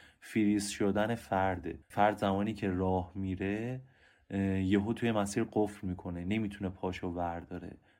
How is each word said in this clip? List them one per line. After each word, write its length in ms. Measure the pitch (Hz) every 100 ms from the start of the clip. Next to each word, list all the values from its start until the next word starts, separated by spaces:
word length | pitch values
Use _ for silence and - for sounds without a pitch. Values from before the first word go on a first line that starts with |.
| - _
فریز 480 | - 117 104 104 101
شدن 460 | - 104 98 107
فرده. 640 | 117 - 95 95 90 85 80 -
فرد 300 | - 104 104
زمانی 360 | 101 98 104
که 160 | 104 101
راه 420 | 90 92 92 87
میره، 640 | 95 95 92 98 104 117 127 131 _ _ _ _
اه، 320 | 98 98 95
یهو 300 | 95 101 104
توی 200 | 117 -
مسیر 340 | 107 101 120 113
قفل 340 | - 104 - 95
می‌کنه، 380 | 90 92 87
نمی‌تونه 460 | 87 110 107 101 95
پاشو 380 | 92 92 90 92
ورداره. 680 | 87 87 85 85 87 85 - _